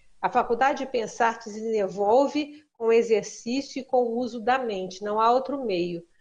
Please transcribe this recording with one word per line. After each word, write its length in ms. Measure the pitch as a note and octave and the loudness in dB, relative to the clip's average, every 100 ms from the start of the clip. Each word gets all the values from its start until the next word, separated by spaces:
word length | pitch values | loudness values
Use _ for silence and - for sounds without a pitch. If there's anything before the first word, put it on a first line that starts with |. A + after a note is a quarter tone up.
| _ - | _ -6
A 100 | F3+ | 0
faculdade 540 | B3 A#3 A#3 C4+ C#4 | 0 2 2 2 0
de 60 | C4+ | -2
pensar 520 | B3 G#3+ - A#3 A#3 | -4 -4 0 0 0
se 100 | A3 | -10
desenvolve 1120 | G#3+ A3 A3 F#3+ F#3 G3+ A#3+ C#4 D4 D4 - _ | -8 -2 0 0 0 4 6 4 0 -6 -10 _
com 120 | - A3+ | -4 4
o 60 | |
exercício 880 | A3+ A3 G#3+ - - A#3 C4 C4+ C#4 | 4 4 0 0 -12 -6 -6 -6 -10
e 40 | |
com 200 | B3 B3+ | -2 0
o 120 | A#3+ A#3 | 0 -2
uso 200 | B3 A#3 | -6 -4
da 180 | G#3+ C4 | 0 0
mente, 460 | A#3+ G3 F#3 F#3 | 0 -6 -8 -8
não 180 | G#3 G#3+ | -4 2
há 120 | A3+ | 4
outro 320 | B3 C4 C#4 | 4 0 -6
meio. 420 | A#3+ F3+ F3 E3+ - _ | -2 -2 -2 -6 -12 _